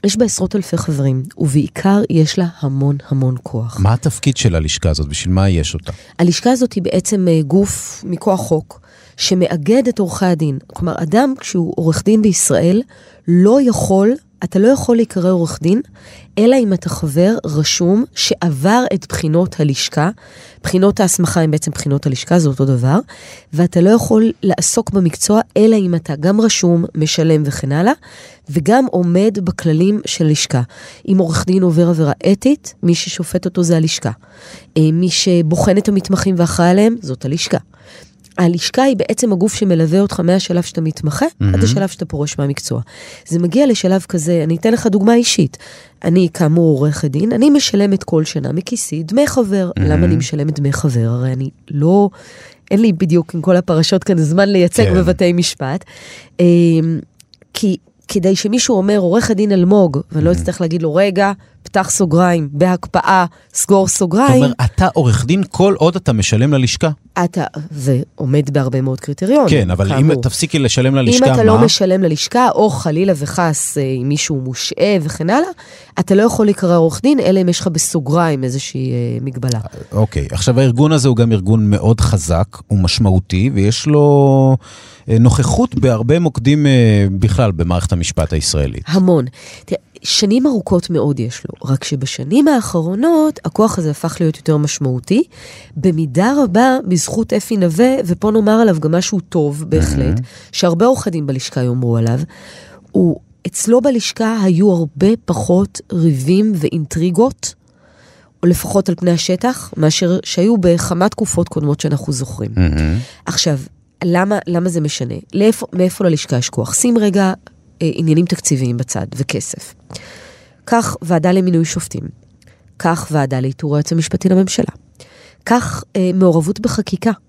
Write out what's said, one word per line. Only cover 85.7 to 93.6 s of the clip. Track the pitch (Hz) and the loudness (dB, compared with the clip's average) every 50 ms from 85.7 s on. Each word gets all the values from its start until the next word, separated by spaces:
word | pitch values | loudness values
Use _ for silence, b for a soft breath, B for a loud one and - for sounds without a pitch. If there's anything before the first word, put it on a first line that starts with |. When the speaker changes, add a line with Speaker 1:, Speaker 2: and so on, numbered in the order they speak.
| - | 0
Speaker 2:
בהרבה | 127 110 127 120 107 113 117 147 175 | 0 0 0 0 0 0 0 0 2
מוקדים, | 175 160 - - 117 135 147 151 147 | 2 0 -2 0 0 2 2 4 4
אה, | 143 135 127 120 113 107 101 101 98 | 4 4 4 4 4 4 4 2 2
בכלל | 95 95 104 107 - - 120 107 | 0 0 0 0 2 2 0 0
במערכת | 92 80 85 87 90 87 82 - | 0 -2 -2 0 0 -2 0 -2
המשפט | 92 85 82 - - - 78 73 80 | -2 -2 -2 -4 -2 -4 -2 -2 -2
הישראלית. | 78 71 - - 76 69 67 55 62 - | -2 -2 -2 -2 -2 -2 -2 -4 -8 -6
Speaker 1:
המון. | - 156 196 185 185 175 151 127 127 B B B B B B B | -2 0 2 2 4 2 2 0 -4 B B B B B B B
תראה, | - - - _ _ _ - - | -10 -10 -10 _ _ _ -14 -8
שנים | - - - 220 196 208 262 254 | -4 -2 0 0 2 2 2 2
ארוכות | 294 262 214 - - 196 175 - - | 0 0 -2 -2 0 0 0 0 0
מאוד | 175 151 107 147 143 127 | -2 -2 0 0 -2 -2
יש | 117 117 - - - | -4 -6 -6 -10 -14
לו, | - - - - 123 | -16 -16 -12 -4 -2
רק | 135 135 - | -2 -2 -2
שבשנים | - 151 131 135 139 - - 127 139 185 269 277 | -6 -6 -6 -6 -8 -8 -8 -6 0 0 2 2
האחרונות | 311 294 240 202 - - 170 156 170 185 202 262 330 339 311 302 311 - - _ | 2 2 0 -2 -2 -4 -4 -2 -2 -4 -2 0 2 2 2 2 0 -2 -4 _
הכוח | 165 - - | -6 0 0